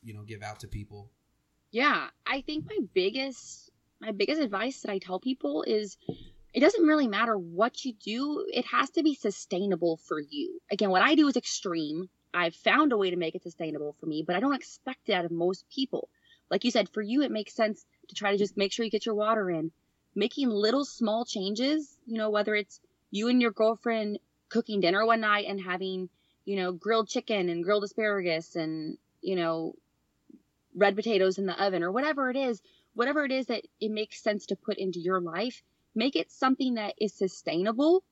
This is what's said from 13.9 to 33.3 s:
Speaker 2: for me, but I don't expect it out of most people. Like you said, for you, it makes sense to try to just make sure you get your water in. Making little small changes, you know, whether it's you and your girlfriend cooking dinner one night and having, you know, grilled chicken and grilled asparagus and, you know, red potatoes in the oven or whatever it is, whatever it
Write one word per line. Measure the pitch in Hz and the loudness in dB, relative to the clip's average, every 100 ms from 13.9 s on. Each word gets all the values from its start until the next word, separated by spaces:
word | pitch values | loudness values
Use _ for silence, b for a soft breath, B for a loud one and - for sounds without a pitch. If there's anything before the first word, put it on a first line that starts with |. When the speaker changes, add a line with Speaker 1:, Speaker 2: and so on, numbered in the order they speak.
| - | -6
Speaker 2:
for | 160 | -6
me, | 156 156 | -4 -2
but | 175 | 0
I | |
don't | 269 269 | 0 -2
expect | - - - 262 - | -6 -14 -12 -10 -2
it | |
out | 190 170 | 0 0
of | |
most | 165 175 185 _ | 0 0 -2 _
people. | - 269 - - b b b _ | -6 -4 -4 -8 b b b _
Like | 190 | 0
you | 247 | 2
said, | 233 202 | 2 0
for | - | -2
you, | 208 254 | -2 0
it | 269 | 0
makes | 214 208 | -2 -6
sense | - 214 208 _ _ - | -2 -2 -2 _ _ -16
to | - | -4
try | 202 | 0
to | 202 | 2
just | 202 - | 0 0
make | 196 | -2
sure | - 226 | 0 -2
you | |
get | 214 233 | -2 -2
your | 208 | -2
water | 214 220 185 | 2 2 0
in. | 165 165 _ _ _ _ - | -2 -4 _ _ _ _ -2
Making | 220 - 262 | -2 0 0
little | 202 214 262 277 | 2 2 2 -2
small | - 220 220 240 | -2 0 0 -2
changes, | 220 190 214 269 311 285 _ - | -4 -4 -2 0 0 -4 _ -8
you | 226 | -4
know, | 214 | 0
whether | 208 208 208 | 0 2 0
it's | 202 - _ _ _ | -2 -12 _ _ _
you | 196 226 | -2 2
and | 247 | 4
your | 233 | 4
girlfriend | 196 220 226 233 226 208 208 _ _ _ | 4 2 2 -2 0 -2 -6 _ _ _
cooking | 220 - 208 | -2 0 2
dinner | 175 196 226 | 4 4 4
one | 226 | 4
night | 214 208 208 | 4 0 0
and | 202 | -6
having, | 180 180 190 185 185 _ _ _ - | -4 -4 -4 -4 -6 _ _ _ -4
you | 196 | -2
know, | 185 | -2
grilled | 180 208 226 208 | -2 0 2 2
chicken | 254 - 214 180 | -4 0 0 0
and | 170 | 0
grilled | 170 208 | 2 0
asparagus | 202 - 214 202 180 160 165 170 | 0 -2 0 0 0 -2 -4 -6
and, | 160 160 156 - _ _ | -4 -4 -8 -10 _ _
you | - 185 | -4 -2
know, | 165 165 165 - _ _ _ _ _ - _ _ _ 175 | 0 -2 -4 -8 _ _ _ _ _ -20 _ _ _ 2
red | 202 196 | 4 4
potatoes | 214 202 190 185 | 0 4 4 2
in | 190 | -4
the | 170 | 0
oven | 196 185 | 0 2
or | 170 | 0
whatever | 214 294 285 262 | 0 0 0 0
it | 254 | 0
is, | 269 214 b b b | -2 -2 b b b
whatever | - 240 294 | -2 0 0
it | 285 | 0